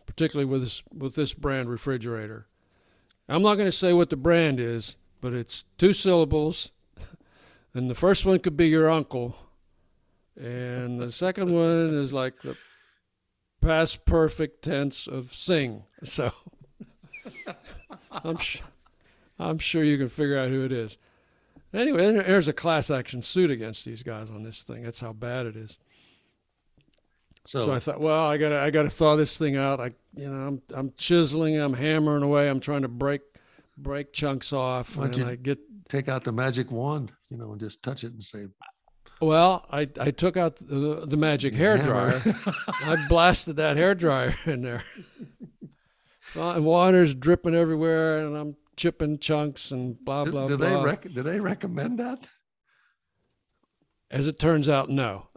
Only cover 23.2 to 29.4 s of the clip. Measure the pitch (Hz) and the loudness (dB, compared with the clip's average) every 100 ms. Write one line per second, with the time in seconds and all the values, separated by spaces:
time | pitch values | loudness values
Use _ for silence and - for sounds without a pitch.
23.2 | - 185 170 117 110 107 117 113 123 110 | -4 2 2 0 -6 -10 -12 -12 -12 -12
24.2 | 110 107 110 - - 117 117 - 117 110 | -12 -14 -14 -14 -14 -12 -12 -12 -12 -10
25.2 | 120 127 117 110 107 - _ _ _ _ | -8 -6 -6 -10 -16 -20 _ _ _ _
26.2 | _ _ _ _ _ _ _ _ _ _ | _ _ _ _ _ _ _ _ _ _
27.2 | _ - - 135 113 127 151 139 156 156 | _ -20 -8 -4 -2 -2 -4 -2 0 2
28.2 | 156 147 151 147 147 151 147 - 156 151 | 2 2 0 0 2 2 0 4 4 4
29.2 | 147 - | 2 -2